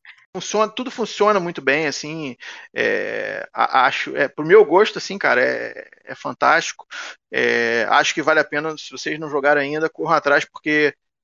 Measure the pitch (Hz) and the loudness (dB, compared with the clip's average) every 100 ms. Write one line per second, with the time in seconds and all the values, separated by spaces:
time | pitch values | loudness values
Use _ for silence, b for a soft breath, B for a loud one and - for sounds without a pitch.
0 | - B B 185 - 208 214 214 254 - | -20 B B -12 -4 -2 -2 -4 -10 -8
1 | 208 - 208 202 175 165 131 143 160 - | -6 0 2 2 0 -4 0 0 0 -4
2 | 151 160 143 120 B B B 120 117 104 | -8 -8 -10 -12 B B B -2 0 0
3 | 104 110 104 101 - 117 117 131 131 - | -4 -6 -8 -8 -8 -2 2 4 2 0
4 | 147 131 139 - 151 214 151 175 220 185 | -4 -2 -4 -2 6 8 8 4 2 -2
5 | - 190 139 123 127 123 117 - - _ | -10 -2 0 2 2 -2 -8 -12 -18 _
6 | - 131 143 127 135 160 - - - B | -18 -12 -10 0 2 2 0 -10 -16 B
7 | B B - 127 120 120 117 117 107 131 | B B -8 -2 0 2 0 0 2 2
8 | 151 - 147 156 147 147 160 156 - 131 | 2 0 2 2 2 -2 -6 -8 -14 -10
9 | 156 151 156 143 143 147 139 151 160 - | -8 -8 -4 0 2 2 0 -2 -4 -4
10 | 160 156 143 147 - - 151 151 147 - | 0 0 2 0 0 -8 -2 2 2 -2
11 | _ _ | _ _